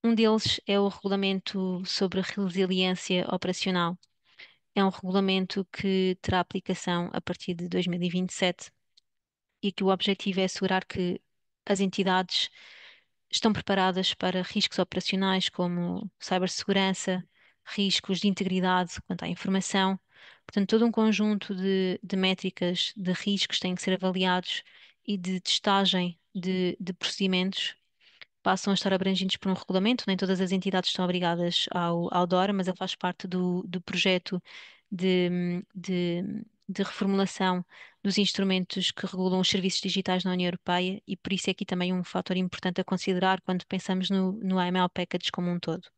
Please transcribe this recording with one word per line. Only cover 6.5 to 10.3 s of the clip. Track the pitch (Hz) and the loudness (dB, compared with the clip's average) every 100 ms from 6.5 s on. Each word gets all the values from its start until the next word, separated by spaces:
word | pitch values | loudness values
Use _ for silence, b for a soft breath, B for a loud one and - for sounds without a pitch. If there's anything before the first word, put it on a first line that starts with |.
| 190 - 180 - 175 175 | -4 -4 -4 -2 -2 -2
a | - | -6
partir | - 175 - | -6 -8 -6
de | 170 175 | -6 -2
dois | 185 175 | -2 -2
mil | 175 | -2
e | 175 | -2
vinte | 180 185 | -2 -4
e | |
sete | - 185 175 - _ _ _ _ _ _ _ _ _ | 0 -2 -2 -12 _ _ _ _ _ _ _ _ _
e | 202 | -4
que | - | 0
o | 190 | 2
objetivo | 190 - 196 202 | 2 2 0 -2